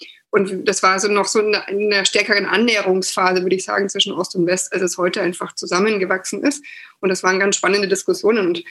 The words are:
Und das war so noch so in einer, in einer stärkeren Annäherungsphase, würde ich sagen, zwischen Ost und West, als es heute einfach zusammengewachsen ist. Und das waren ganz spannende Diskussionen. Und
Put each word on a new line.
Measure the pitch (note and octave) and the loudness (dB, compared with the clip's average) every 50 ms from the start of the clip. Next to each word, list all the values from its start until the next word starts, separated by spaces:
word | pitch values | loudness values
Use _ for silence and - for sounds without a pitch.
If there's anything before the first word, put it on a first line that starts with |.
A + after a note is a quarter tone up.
| - - - _ _ _ | -20 -20 -20 _ _ _
Und | - G3+ G3 F#3+ G3 F#3 - G#3 | 0 0 2 0 -4 -4 -2 -2
das | F#3+ - | 0 2
war | - F#3 F#3+ F#3+ | 2 2 2 2
so | G3+ G3+ | 2 2
noch | G#3 G3+ F#3+ | 2 2 0
so | - - A3 | 0 0 0
in | G#3 G#3+ G#3 | 2 2 0
einer, | F#3+ - - | -2 -2 -4
in | G3 G3+ G#3 G#3 | -4 -2 0 0
einer | G3+ G3 F#3+ | 2 2 2
stärkeren | - - G#3 G#3 G#3+ G#3 G3+ F#3+ | 2 2 0 2 2 2 0 0
Annäherungsphase, | - F3+ G3+ A#3 A#3+ A3 G#3 F#3+ F#3+ F#3 F#3+ F#3+ - - G3+ F#3 F3+ F#3 F#3 | 2 2 2 2 2 2 2 2 2 2 0 0 -2 0 0 2 2 2 2
würde | F3+ F#3+ F#3+ | 2 0 0
ich | F#3 - | 0 0
sagen, | - G#3 G3+ G3+ G3 | -2 -2 0 0 0
zwischen | - G3+ F#3+ G3 | -2 -2 -4 -2
Ost | G3 D#3 F3+ - - | -4 -4 -6 -4 -2
und | F#3 E3+ | 0 0
West, | E3+ F#3 F3+ - - | 2 0 -2 -2 -4
als | - D#3+ | -4 -2
es | F3 F3 - - | -2 -2 -2 -2
heute | F3 F3+ F3+ G#3+ | -2 -2 0 -2
einfach | F3+ F3 F3+ - G3+ - - | -2 -2 -4 -6 -8 -10 -10
zusammengewachsen | - - F3+ F3+ F3+ G3+ A3 G#3+ G3 F#3 E3+ F#3+ F#3 - - - G3 | -10 -6 -2 0 0 2 0 0 0 0 -2 -2 -4 -4 -6 -6 -2
ist. | - C#4+ C#4 - - - - - - - - _ | -2 -2 -2 -4 -8 -18 -20 -20 -20 -20 -10 _
Und | - F#3+ | -2 -2
das | F#3 - | -2 0
waren | - F#3 F#3+ F#3+ | 0 0 2 2
ganz | G3 G3+ F#3+ | 2 0 0
spannende | - - F3+ G3 G#3 G3+ F#3 | 0 0 0 0 0 0 0
Diskussionen. | G3 F#3 - - F3+ - - G#3 A#3 A3+ F#3+ | -2 0 0 -2 -2 0 2 2 2 2 2
Und | E3+ F3 E3+ - - | 0 -2 -4 -6 -12